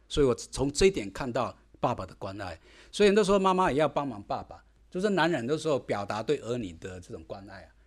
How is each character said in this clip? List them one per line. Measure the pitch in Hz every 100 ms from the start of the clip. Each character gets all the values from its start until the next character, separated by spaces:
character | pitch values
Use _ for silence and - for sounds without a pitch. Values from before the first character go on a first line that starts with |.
| -
所 | 156
以 | 135
我 |
从 | 113 - - 139
这 | 143 196
一 |
点 | 196 110
看 | - 135
到 | 131 107 - _ -
爸 | 131
爸 | 110 92
的 |
关 | - 98 101
爱。 | 92 82 - - -
所 | -
以 | 208
很 |
多 | 208
时 | 190
候 | 202
妈 | 190
妈 | 185 185
也 | 131
要 | 151
帮 | 151 139
忙 | 104
爸 | - 127
爸， | - - _ _ _
就 | 180
是 | 208
男 | 185 165
人 | 147
很 | 117
多 | 147
时 | 156
候 | 135
表 | - 107
达 | 101 107
对 | 110 143
儿 | 110 123
女 | 98
的 | 82 95 92
这 | -
种 | 85 -
关 | 101 101
爱 | 92
啊， | - _